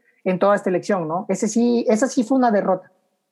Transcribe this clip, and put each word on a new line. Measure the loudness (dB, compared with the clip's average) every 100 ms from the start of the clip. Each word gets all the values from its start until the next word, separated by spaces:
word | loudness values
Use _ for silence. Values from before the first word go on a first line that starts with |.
| _ _
en | -4 0
toda | 2 2
esta | 0
elección, | -2 -2 -4 -2
¿no? | -6 -4
Ese | -4 -2
sí, | 0 0 0 2
esa | 2 2
sí | 0
fue | 0 2
una | 2
derrota. | 2 0 -2 -4 _ _ _ _